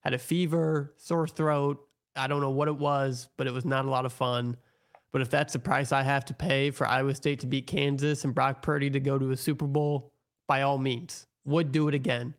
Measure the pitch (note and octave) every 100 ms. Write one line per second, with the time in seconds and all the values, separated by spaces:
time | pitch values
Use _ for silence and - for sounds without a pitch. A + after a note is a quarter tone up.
0 | D3 B2+ - E3 F3+ E3 D#3+ D#3 C#3 -
1 | - E3+ D#3+ - D#3 D3 C#3+ C#3+ - _
2 | _ - C3+ C#3+ C#3 C3+ D3+ D3 C#3+ C#3+
3 | C3+ B2 - - C3 B2 C3 C3+ C3+ B2+
4 | C3 - B2+ A#2+ A#2+ B2 _ _ _ -
5 | _ C3+ B2+ C#3+ D3 C3+ - C3+ C#3 C#3
6 | C3 C#3 B2+ - D#3 C3+ C#3+ C3+ C3 B2+
7 | C#3 C3+ D3 C3+ B2+ C3+ C3+ - C#3+ C#3
8 | D3 D3 C#3+ C3 C3 C3 - D3 C#3 C#3
9 | C3+ C3+ C3+ C3 - C#3+ D3 C#3+ D3 C#3+
10 | B2 _ _ _ _ C3+ C#3 C#3 C3+ A#2+
11 | E3+ - - _ - D3+ D#3 C#3+ D3+ C#3+
12 | C3 B2 B2